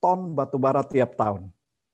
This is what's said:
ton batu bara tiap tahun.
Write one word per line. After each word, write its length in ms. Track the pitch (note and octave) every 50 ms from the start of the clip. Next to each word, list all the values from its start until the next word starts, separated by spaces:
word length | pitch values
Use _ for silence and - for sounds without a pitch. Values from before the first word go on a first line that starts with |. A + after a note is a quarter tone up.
ton 320 | - F3+ F#3 F#3 F#3 F3 D#3+
batu 240 | C#3+ C3+ - -
bara 240 | C3+ B2+ C3+ C3+ C#3+
tiap 320 | C3 C3+ - C3+ B2 A#2 -
tahun. 400 | - A2 G#2+ G2+ F#2+ F2+ F#2+ - _ _ _ _ _ _ _